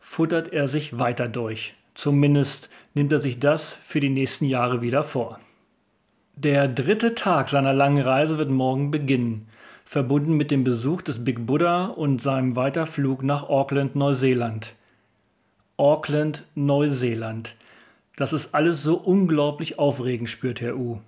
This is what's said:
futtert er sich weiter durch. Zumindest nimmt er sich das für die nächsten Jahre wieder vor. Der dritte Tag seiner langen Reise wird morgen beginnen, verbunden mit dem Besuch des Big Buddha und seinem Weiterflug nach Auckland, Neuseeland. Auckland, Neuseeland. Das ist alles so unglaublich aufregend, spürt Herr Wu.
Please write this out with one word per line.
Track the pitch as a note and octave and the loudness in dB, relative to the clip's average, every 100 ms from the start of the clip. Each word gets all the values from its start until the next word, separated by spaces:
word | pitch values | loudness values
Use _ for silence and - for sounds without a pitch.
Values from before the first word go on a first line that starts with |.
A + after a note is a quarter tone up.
futtert | - - E3 E3 E3 | -16 -2 0 0 -2
er | E3 C#3+ | -2 -2
sich | D3 D3 A#2+ | -2 -4 -2
weiter | B2 A#2+ A#2+ | -2 0 -4
durch. | A#2 A2+ A2 - - _ | -4 -6 -6 -12 -16 _
Zumindest | - D3+ C#3+ C#3+ C#3+ C#3 - - - _ | -6 2 4 6 4 2 -4 -12 -20 _
nimmt | - C#3+ | -2 2
er | D3 | 2
sich | C3+ A#2+ | 0 0
das | C#3+ D#3 D#3 - | 0 0 -2 -12
für | - D#3 | -6 -2
die | C#3 | 0
nächsten | C3+ C3 - | 0 -2 0
Jahre | D3 C3 B2 B2 | 0 0 0 0
wieder | A#2+ C3 | 0 0
vor. | D3 C3+ A#2 - - _ _ _ _ _ _ _ _ - | 0 -4 -6 -8 -20 _ _ _ _ _ _ _ _ -4
Der | D3 C#3+ C#3 | 2 2 2
dritte | B2 C3 G#3+ A#3 A3+ | 0 0 2 0 -2
Tag | - E3 C3+ | 0 0 2
seiner | C#3+ C3+ | 2 2
langen | C3+ C#3 C#3+ | 4 4 4
Reise | B2+ C3 D#3 D#3 | 2 2 2 0
wird | D3 | 0
morgen | C3 C3 C3 C#3+ | 0 0 0 -2
beginnen, | D3+ C#3 C3+ A#2+ A2 A2 - - - | -2 0 0 0 -4 -10 -20 -20 -20
verbunden | _ D3 B2+ C#3+ D3 | _ -4 0 0 2
mit | D#3 C#3+ | 0 2
dem | C#3 | 2
Besuch | B2+ A#2+ B2 F3+ | 2 0 -2 -4
des | - A#2 | -4 -4
Big | A#2+ A#2 | -4 -4
Buddha | A2+ C#3+ E3+ F3 F#3 | -2 2 2 2 -2
und | - D3+ C3+ | -2 -2 0
seinem | C#3 C3+ B2+ | 0 0 0
Weiterflug | B2 C3 C#3 B2+ - C#3 C3 | 0 -2 -2 -4 -2 -2 0
nach | C3+ C#3+ C#3+ | -2 -2 0
Auckland, | C#3 C3+ C#3 C#3 C#3+ | 0 2 0 0 0
Neuseeland. | C#3 C3+ C3 B2+ A#2 A2 - - _ _ _ _ _ _ _ _ _ _ | 0 2 2 2 -2 -6 -12 -18 _ _ _ _ _ _ _ _ _ _
Auckland, | C#3+ D#3 D#3+ D3 D3+ D3 - | 4 4 0 0 0 -4 -10
Neuseeland. | - C#3+ C#3+ D3 C#3 B2 A2+ A2+ A2 A2 - _ - _ _ _ - | -4 0 2 2 0 -2 -2 -6 -8 -12 -16 _ -20 _ _ _ -6
Das | C3+ | -4
ist | D#3 - | -2 -2
alles | D3+ D#3+ D#3+ | 0 2 2
so | C#3+ F3+ | 0 0
unglaublich | - F#3+ F#3 D3+ D3 D3 D#3+ - | 2 2 4 2 0 -2 -8 0
aufregend, | C#3+ B2 B2+ A#2+ A#2 | 0 2 -2 -2 -4
spürt | - C3 A#2 | -6 -6 -4
Herr | A#2+ B2+ | -6 -6
Wu. | B2 A2+ | -6 -8